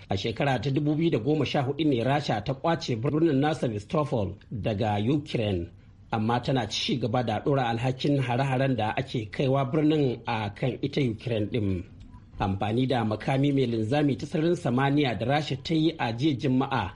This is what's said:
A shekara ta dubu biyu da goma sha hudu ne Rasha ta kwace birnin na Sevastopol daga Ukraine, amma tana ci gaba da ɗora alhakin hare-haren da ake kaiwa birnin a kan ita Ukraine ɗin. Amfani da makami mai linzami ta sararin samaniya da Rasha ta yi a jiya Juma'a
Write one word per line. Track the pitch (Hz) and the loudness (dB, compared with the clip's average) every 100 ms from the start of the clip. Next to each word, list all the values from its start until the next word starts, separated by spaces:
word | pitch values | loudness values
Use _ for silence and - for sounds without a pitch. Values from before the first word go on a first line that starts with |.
| - | -4
A | - | -4
shekara | 120 - 143 127 | -2 0 0 0
ta | 139 | 0
dubu | 139 147 | 0 0
biyu | 151 165 | 2 2
da | 135 | 2
goma | 120 156 | 2 2
sha | 139 160 | 2 0
hudu | 127 147 | 0 0
ne | 156 120 | 2 2
Rasha | 117 147 - 113 | 2 0 0 -2
ta | 101 | -2
kwace | 135 165 165 - | -2 0 -2 -2
birnin | 113 131 147 165 135 | -2 0 2 4 4
na | 147 | 2
Sevastopol | 151 131 104 - 160 143 123 95 92 - | 0 -2 -4 -2 -2 0 0 -2 -6 -10
daga | 110 110 101 110 104 | -6 -2 0 0 0
Ukraine, | 107 147 143 127 104 90 82 - - - - | 2 0 -2 -2 0 -2 -4 -12 -20 -20 -6
amma | 113 110 120 | -2 0 0
tana | 135 135 104 | 0 0 0
ci | - - 143 | -4 -2 -2
gaba | 113 127 | 0 0
da | 113 107 | 0 0
ɗora | 139 139 120 | 0 2 2
alhakin | 117 127 131 - 143 | 0 -2 -2 0 0
hare-haren | 123 120 139 131 135 120 | 2 0 0 2 2 0
da | 107 110 | 0 -2
ake | 127 131 104 | -4 -6 -6
kaiwa | - 135 135 135 | -2 2 2 2
birnin | 160 151 156 135 113 - | 2 4 4 2 0 -4
a | 113 104 | -4 -4
kan | - 131 113 | -2 -4 -2
ita | - - | -2 0
Ukraine | 131 104 123 113 104 | 0 -2 -2 -2 0
ɗin. | 120 101 92 - - - - - - | 0 0 -2 -6 -16 -20 -20 -14 -4
Amfani | 98 98 104 117 131 | -2 0 0 0 2
da | 127 | 2
makami | 110 107 - 135 143 | 0 -2 0 2 2
mai | 139 120 | 2 2
linzami | 117 107 147 147 131 | 0 0 2 2 0
ta | 156 | -2
sararin | 170 165 170 | 0 0 0
samaniya | 139 123 139 143 139 104 | 0 2 2 2 2 0
da | 113 | 0
Rasha | 143 139 135 | 0 0 -4
ta | - | -2
yi | 160 156 160 | 2 2 0
a | 127 | -2
jiya | 113 156 127 | 0 0 2
Juma'a | 135 127 135 127 95 | 2 2 2 0 -2